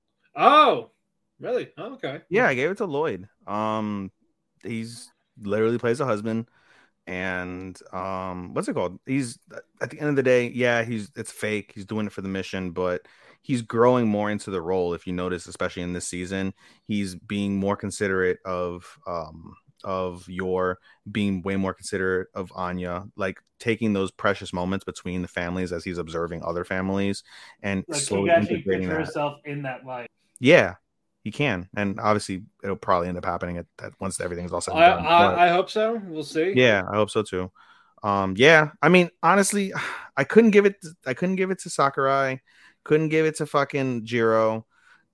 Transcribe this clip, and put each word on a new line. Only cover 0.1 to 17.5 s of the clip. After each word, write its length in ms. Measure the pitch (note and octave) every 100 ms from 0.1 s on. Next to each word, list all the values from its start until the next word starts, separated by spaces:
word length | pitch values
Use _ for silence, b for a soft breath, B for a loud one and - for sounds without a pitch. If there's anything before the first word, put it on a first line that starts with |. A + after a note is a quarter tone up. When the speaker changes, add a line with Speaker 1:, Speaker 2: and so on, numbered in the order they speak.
| _ _ C#3+
Speaker 1:
Oh, 540 | G#3 D4 C#4 C3+ A2+ _ _ _ _ -
really? 300 | E3+ A#3+ C3+ -
Oh, 160 | G#3
okay. 260 | C4 C#3+ D3 -
Speaker 2:
Yeah, 180 | G3+ A3
I 80 |
gave 160 | B2 D#3
it 80 | G3
to 80 | G3
Lloyd. 420 | C#3+ D#3+ F#2 G2+ _ -
Um, 640 | G#2 G#2+ A2 G#2+ G2+ F#2+ _ _ _ _ _
he's 480 | G#2 A2+ A2+ A#2 - _ _ -
literally 380 | G2+ G#2 A2+ A#2
plays 200 | A#2+ B2+
a 60 |
husband, 420 | C3+ G#2+ A2 A2 A2+ _ _ _ _ _ -
and, 720 | F#2 F#2+ F#2 F2+ F2+ F#2 F2 -
um, 600 | F#2 F#2+ F#2+ F#2 F2+ F2+
what's 140 | F2 E3
it 60 |
called? 240 | D3+ F2+ F#2 -
He's, 320 | C3+ A#2+ - _ - - -
at 100 | B2
the 80 | D3+
end 100 | D3
of 60 | C#3
the 60 |
day, 260 | B2+ B2 A#2+
yeah, 300 | A#2+ B2 A#2+
he's, 260 | A2+ A2+ G2 -
it's 160 | G#2
fake. 400 | - G#2+ G#2 -
He's 100 | G#2+
doing 220 | G2 A2 G#2
it 60 |
for 80 | -
the 60 | F#2+
mission, 420 | F#2+ - F#2+ F#2
but 360 | F2 F2+ F2+ _ b b b
he's 200 | - B2
growing 460 | A2+ A#2 B2 B2+ A2
more 220 | G#2 G#2
into 200 | G#2 -
the 120 | F#2+
role. 320 | E2 F#2 F2
If 120 | E2+ F#2
you 60 |
notice, 340 | F2+ F2+ F2+ -
especially 360 | - F2+ F#2
in 100 | F2
this 120 | F2 -
season, 480 | F2+ F2+ F#2+ F#2+ - b b -
he's 280 | G#2 F#2+ F2+
being 400 | - G2+ G2+